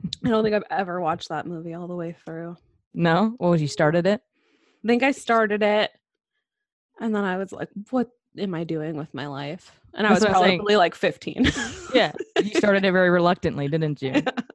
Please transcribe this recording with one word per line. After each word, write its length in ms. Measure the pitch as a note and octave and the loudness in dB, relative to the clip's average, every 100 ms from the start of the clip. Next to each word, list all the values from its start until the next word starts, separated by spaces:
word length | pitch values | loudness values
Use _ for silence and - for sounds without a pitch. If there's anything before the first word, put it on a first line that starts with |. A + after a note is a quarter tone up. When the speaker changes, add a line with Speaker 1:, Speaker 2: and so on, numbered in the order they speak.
| - | -10
Speaker 1:
<laughs> 120 | - | -6
Speaker 2:
I 60 | C4 | 0
don't 140 | A3 | 2
think 100 | A3 G#3 | 2 0
I've 80 | - | -2
ever 320 | E3 F#3+ F3 | -4 -4 -2
watched 280 | E3 E3 - | -2 -4 -6
that 180 | D#3 - | -8 -8
movie 260 | E3+ E3+ | -10 -10
all 140 | E3 F3 | -10 -10
the 80 | F3 | -8
way 160 | E3+ E3+ - | -8 -10 -12
through. 320 | D#3+ E3+ E3+ _ _ _ | -12 -12 -14 _ _ _
Speaker 1:
No? 400 | - E3 E3 A3 A#3 | 0 2 4 2 0
What 100 | F3 | 2
was, 120 | E3+ | 2
you 60 | D3 | 0
started 380 | - D#3 E3+ F3 | 2 2 4 2
it? 160 | G#3 _ _ _ _ _ _ | 0 _ _ _ _ _ _
Speaker 2:
I 40 | G#3+ | 0
think 140 | A#3+ | 2
I 100 | C4+ | 2
started 520 | C4+ - A3+ G#3+ G#3 | 0 0 2 2 2
it, 280 | G#3 G#3 G#3 _ _ _ _ _ _ _ _ _ _ - | 2 2 0 _ _ _ _ _ _ _ _ _ _ -8
and 160 | A3+ G#3+ | -4 -2
then 80 | |
I 140 | G3+ F#3 | -2 -4
was 140 | F#3+ | -6
like, 180 | - E3+ - G#3 | -10 -12 -12 -4
"What 200 | B3+ A#3+ _ _ - | -2 -2 _ _ -8
am 160 | G3 | -6
I 100 | E3 | -4
doing 320 | E3 E3 D3+ D#3 | -4 -6 -6 -8
with 160 | D#3 | -8
my 120 | C#3 C#3+ | -10 -10
life?" 520 | C#3 C#3+ F3+ - _ _ | -8 -10 -12 -16 _ _
And 120 | - G#3 | -2 2
I 40 | |
Speaker 1:
That's 100 | F#3 G#3+ | 4 4
Speaker 2:
was 40 | |
Speaker 1:
what 80 | F#3+ | 4
I'm 60 | |
saying. 160 | F#3 F3+ | 4 2
Speaker 2:
probably, 160 | G#3 G#3 | 2 4
like, 180 | E3+ - | 4 2
fifteen. 500 | G3 - - - C4 | -4 -4 -8 0 0
<laughs> 100 | - - F#5+ F#5 | 0 -4 -10 0
Speaker 1:
Yeah. 180 | - F3 - - - | 2 2 -2 -6 -2
You 100 | G#3 G#3+ | 0 2
started 280 | G#3 G3 | 2 4
it 80 | F#3+ | 4
very 180 | F#3 F3+ | 4 4
reluctantly, 600 | F3 F3 F3 E3 - C#3+ | 4 4 2 -2 -2 -2
didn't 320 | D#3+ D#3 D3 | -2 -2 -4
you? 120 | C3+ C4 - - - | -2 -2 -2 -6 -10